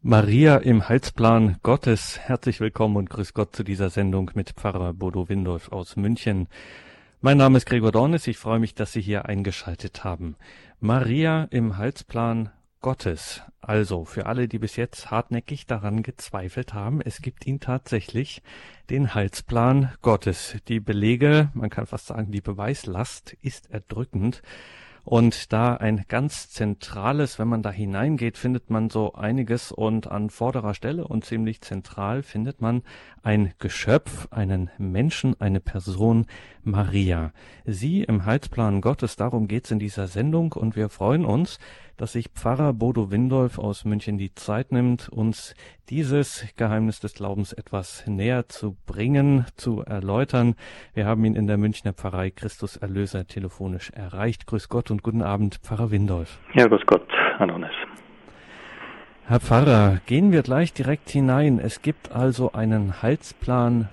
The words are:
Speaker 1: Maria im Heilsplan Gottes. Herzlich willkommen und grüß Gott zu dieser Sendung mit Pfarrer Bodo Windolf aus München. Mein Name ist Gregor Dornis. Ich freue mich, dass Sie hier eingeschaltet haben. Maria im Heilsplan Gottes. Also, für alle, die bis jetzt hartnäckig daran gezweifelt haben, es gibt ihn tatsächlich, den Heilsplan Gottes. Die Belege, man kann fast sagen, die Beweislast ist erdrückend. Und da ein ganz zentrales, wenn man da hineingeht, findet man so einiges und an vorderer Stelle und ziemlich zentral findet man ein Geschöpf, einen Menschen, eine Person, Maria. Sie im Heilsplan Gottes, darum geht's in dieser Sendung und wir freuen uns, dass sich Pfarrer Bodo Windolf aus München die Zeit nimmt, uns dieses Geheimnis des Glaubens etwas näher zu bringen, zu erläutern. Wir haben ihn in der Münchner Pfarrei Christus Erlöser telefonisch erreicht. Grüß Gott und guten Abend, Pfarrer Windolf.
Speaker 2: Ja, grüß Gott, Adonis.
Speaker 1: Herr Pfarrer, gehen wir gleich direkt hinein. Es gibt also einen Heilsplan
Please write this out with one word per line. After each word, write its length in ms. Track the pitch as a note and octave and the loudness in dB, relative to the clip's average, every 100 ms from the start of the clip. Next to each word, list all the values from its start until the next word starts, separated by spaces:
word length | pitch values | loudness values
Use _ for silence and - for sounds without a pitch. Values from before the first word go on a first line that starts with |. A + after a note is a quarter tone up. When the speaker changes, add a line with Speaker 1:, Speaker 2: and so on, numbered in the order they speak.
| A#2+ | 6
Speaker 1:
Maria 460 | G#2+ G#2 A#2 D3+ C#3 | 6 6 6 8 8
im 320 | C3 A2 - | 6 4 4
Heilsplan 680 | B2 - - A2+ A2+ G#2+ F2+ | 0 0 2 6 6 4 2
Gottes. 560 | - B2+ - A2 - - | 2 2 4 0 0 -10
Herzlich 420 | - B2+ - - | -4 -2 -2 -2
willkommen 360 | G#2+ - A2 G#2 | -4 0 0 0
und 140 | F#2+ | -2
grüß 240 | A2 F#2+ | -6 -6
Gott 200 | - G2+ | -4 -4
zu 80 | - | -4
dieser 280 | G2 G2 G2 | -6 -2 -2
Sendung 400 | - G2 F#2+ F#2+ | 0 0 0 -2
mit 220 | G#2+ F#2 - | -6 -8 -6
Pfarrer 380 | G#2 F#2 F2+ | -4 -2 -4
Bodo 340 | F2 F#2+ F#2 F2+ | -4 -4 -4 -4
Windolf 420 | G2 F#2 E2+ - | -2 -2 -4 -8
aus 260 | G2 F2 - | -12 -8 -2
München. 520 | G2+ A#2 A#2 G2 F2+ - - - - - _ _ | 0 0 0 -2 -4 -10 -20 -20 -20 -20 _ _
Mein 160 | C3 C#3+ | 4 8
Name 220 | C3+ C3 | 8 8
ist 80 | - | 6
Gregor 260 | B2 A2 | 2 4
Dornis. 340 | A2 C#3 E3 - | 4 4 2 -2
Ich 120 | - | -6
freue 200 | A2 A2+ | -2 0
mich, 160 | A2+ | 0
dass 200 | - G#2+ | -4 -6
Sie 80 | A#2 | -4
hier 240 | G2+ G2+ - | -4 -4 -2
eingeschaltet 760 | G2 G2 - - E2+ F#2+ - | -4 -4 -6 -10 -10 -10 -10
haben. 320 | G2 E2+ E2+ D2+ - - - _ | -8 -8 -10 -12 -20 -20 -20 _
Maria 680 | A2 B2+ A#2+ C#3 D#3+ D#3+ D#3 | 0 2 2 2 2 2 0
im 260 | B2+ A2+ F#2+ | 0 0 -2
Heilsplan 760 | A2+ - - A#2 A#2 A#2 G#2+ _ _ _ | -4 -6 -8 -4 -2 -2 -4 _ _ _
Gottes. 600 | C3 C3 - D#2+ - - - _ | -6 -4 -4 -6 -10 -16 -18 _
Also, 460 | - G#2+ G#2 F2 D#2+ | -2 0 0 -4 -6
für 180 | - | -8
alle, 240 | - B2 A#2+ | -4 -4 -4
die 100 | A2 | -4
bis 180 | G#2+ - | -6 -6
jetzt 340 | A#2+ - - | -8 -10 -4
hartnäckig 560 | A2 - A#2 - D3 - | -4 -2 -6 -6 -12 -6
daran 360 | A2+ G#2 A2 | -6 -2 -4
gezweifelt 680 | A2 - - G2+ F#2 - B2+ | -4 -12 -12 -10 -8 -8 -8
haben, 300 | G#2 G#2 D3+ | -8 -4 -4
es 180 | - - | -6 -8
gibt 260 | B2+ - - | -12 -8 -6
ihn 140 | C#3 | -6
tatsächlich, 800 | - B2+ - A2+ - A2+ C#3 - - - - - - | -4 -6 -2 -4 -2 -6 -6 -12 -20 -20 -20 -20 -6
den 260 | B2+ C3 | -2 0
Heilsplan 800 | G#2+ G2 - - A#2 A#2+ C#3 C3 - | 0 -2 -4 -4 2 4 4 2 0
Gottes. 560 | B2 G#2 G#2 F2+ - G#2+ - | 2 2 2 -4 -8 -12 -6
Die 120 | A2+ | -4
Belege, 680 | G#2 G2+ G#2+ A#2+ C#3+ D3+ D3+ | -2 0 2 4 6 6 4
man 160 | A#2+ A2 | 0 -6
kann 160 | - | -4
fast 220 | A2 G#2 - | -8 -10 -10
sagen, 260 | A2+ G2+ | -8 -6
die 80 | G2+ | -6
Beweislast 960 | - G2+ G#2+ C#3 - F2+ B2 - - - | -6 -6 -6 -6 -6 -6 -6 -10 -20 -12
ist 280 | C3+ - _ | -10 -10 _
erdrückend. 680 | A2 - G#2+ B2+ G2+ G#2+ - - - - - - - - | -14 -10 -10 -6 -4 -4 -6 -18 -20 -20 -20 -20 -20 0
Und 440 | A#2 A#2 - - | 4 4 2 -4
da 180 | A2 A#2+ | 0 0
ein 320 | A#2+ A2 G#2+ F#2+ | 0 0 -2 -2
ganz 420 | A2+ C#3+ - - | -2 -2 -6 -14
zentrales, 880 | - G#2+ G2+ - G2+ G#2+ D3 C#3+ - | -4 -4 -4 -8 -4 -2 0 -2 -2
wenn 100 | A2 | -2
man 140 | A#2 | -2
da 80 | G#2+ | -4
hineingeht, 680 | F#2+ G2+ G2 C#3 C#3+ A#2 - | -4 -4 -2 0 0 -2 -4
findet 320 | B2 B2+ - | -4 -4 -2
man 220 | A2+ A2 | -2 0
so 240 | A2 G#2 | -2 -4
einiges 580 | - G#2+ C3 A2+ A#2+ - | -4 -2 -2 -2 -4 -4
und 340 | - A2 A2 - | -4 0 0 -4
an 220 | G#2 G#2+ | -6 -6
vorderer 460 | - A#2+ C3 G#2 | -4 -4 -2 -4
Stelle 340 | G2+ A#2+ E3 D3+ | -4 -6 -6 -4
und 160 | A2+ | -4
ziemlich 380 | - A2+ A2 A2 | -4 -4 -4 -6
zentral 600 | - G2 - - G2 B2+ | -10 -10 -10 -6 -4 -4
findet 380 | C#3 G#2+ A#2+ - | -6 -6 -6 -2
man 220 | A2+ A#2+ - - - - | -2 -2 -4 -20 -20 -6
ein 320 | A2+ G#2+ G2 - | 2 4 2 -2
Geschöpf, 720 | G2+ - - C#3 - - - | -8 -4 2 2 2 -12 -8
einen 380 | - F#2+ F#2+ F2+ - | -4 -2 -2 -4 -6
Menschen, 580 | F#2+ F#2 D3 - C3 - | -4 0 0 0 -2 0
eine 200 | G2+ F#2+ | 0 0
Person, 640 | - F#2+ F2+ F#2 A2 A2+ A2+ - - - | -2 -6 -6 0 4 4 2 -8 -20 -10
Maria. 720 | - G2 F#2+ G2+ F#2 E2+ D#2 - - - | -2 0 0 2 2 0 -4 -10 -20 -12
Sie 380 | - F#2 C3 F#3+ | -8 -4 -2 0
im 240 | - G#2+ F#2+ | 2 0 2
Heilsplan 560 | C3+ - - A2 G2 | 0 -2 -2 0 2
Gottes, 340 | A2 C#3+ A#2 - | 0 0 -4 -4
darum 320 | A#2 A#2 G#2 | -2 -2 -2
geht's 220 | A2+ - | -4 -2
in 80 | G#2+ | -4
dieser 300 | G#2 G2+ F#2+ | -4 -6 -6
Sendung 440 | G2 C#3 E3 E3 | -2 0 0 -2
und 240 | - A2 G#2+ | -2 -4 -2
wir 140 | G#2+ | -4
freuen 340 | - G2 D3+ | -2 0 2
uns, 340 | C#3 A#2 F3+ - - - - - | 2 0 0 -6 -20 -20 -20 -10
dass 140 | A2 | -6
sich 160 | A#2 A2+ | -6 -8
Pfarrer 440 | - A2+ C3 D3+ | -4 -2 2 0
Bodo 380 | A#2 A#2 A#2+ G2+ | 2 0 0 0
Windolf 480 | G2+ B2+ C3 B2+ - | 0 2 2 0 -2
aus 260 | G#2 G2+ | -6 -4
München 340 | G#2+ G#2 G#2+ G2+ | -2 -2 -2 -6
die 140 | G2 | -6
Zeit 380 | - - G#2+ B2 | -8 -4 -4 0
nimmt, 360 | B2 B2 B2 - | 2 2 0 -4
uns 460 | A2+ A2 A2 - - - - - | -2 -2 -2 -12 -20 -20 -20 -8
dieses 560 | C3+ C#3 C#3+ C#3 - A2 - | -4 0 0 0 -6 -14 -2
Geheimnis 440 | A2+ A2 A2 - | 0 2 0 -2
des 140 | G#2 | -10
Glaubens 380 | - G2+ G2 G2 | -8 -6 -4 -6
etwas 540 | - - G2+ F#2+ - - | -10 -8 -6 -6 -10 -6
näher 420 | G2+ G#2+ B2+ A#2 | -2 0 0 -4
zu 280 | - G#2+ F#2+ - | -8 -10 -8 -12
bringen, 600 | G#2 A#2 C#3+ C#3 C#3 B2 - | -4 2 4 6 4 2 -6
zu 260 | B2 G#2+ | -4 -4
erläutern. 680 | - G#2 F#2+ G#2+ C3+ B2+ A#2+ A2+ - - - | -4 -6 0 0 2 4 2 0 -8 -20 -10
Wir 120 | - G#2 | -2 0
haben 180 | A2 | 2
ihn 100 | A2 | 2
in 140 | A2 G#2 | 2 0
der 100 | G#2 | 2
Münchner 340 | G#2+ G#2+ G#2 | 0 -2 -6
Pfarrei 380 | F#2 G2 F2+ F#2+ | -6 -6 -4 -4
Christus 460 | - G#2+ - G2+ - | -6 -12 -8 -12 -8
Erlöser 500 | G2+ F#2+ G2 G2 F2+ | -6 -4 -4 -6 -8
telefonisch 640 | - F#2 - F#2+ F2+ - | -8 -10 -8 -8 -8 -10
erreicht. 560 | - F#2+ F2+ A2 A2 - | -12 -10 -4 -4 -4 -6
Grüß 220 | A2 - | -6 -2
Gott 220 | A#2 - | -4 -2
und 120 | G#2 | -4
guten 200 | A#2 A2+ | -2 -2
Abend, 340 | F#2 G2+ G#2 - | 0 0 0 -2
Pfarrer 340 | - A2 A#2 | -8 -4 0
Windolf. 480 | G#2 G2+ F2 D#2+ - - | 2 0 -2 -6 -14 2
Speaker 2:
Ja, 120 | - A#2 | 6 8
grüß 180 | A2 - | 6 6
Gott, 220 | F#2 - - - - | 4 4 0 0 2
Adonis. 320 | F#2 F2 E2+ - - - - - - - - - - - - - - - - | 0 0 -8 -10 -12 -16 -20 -20 -20 -20 -20 -20 -20 -18 -18 -18 -20 -20 0
Speaker 1:
Herr 140 | A#2+ | 0
Pfarrer, 580 | - A#2+ C#3+ A2 G2+ F#2 - | 6 6 8 8 8 4 2
gehen 240 | C3 G3+ | 4 6
wir 100 | E3 | 6
gleich 300 | B2 C3 E3+ | 4 2 2
direkt 380 | - B2+ D3+ - | 0 -2 -2 0
hinein. 480 | C#3 C3 C3 D3 A#2+ | 2 4 4 4 4
Es 240 | F#2+ - | 0 -2
gibt 300 | D3+ - - | -4 -4 -6
also 400 | B2 C3 B2 B2+ | 0 0 2 -2
einen 500 | - A2+ A2 G2+ F#2 | 0 2 2 0 0
Heilsplan 840 | A2+ D3 - - - B2 A#2+ A#2+ G#2+ | 0 0 -4 -8 -2 2 4 2 -2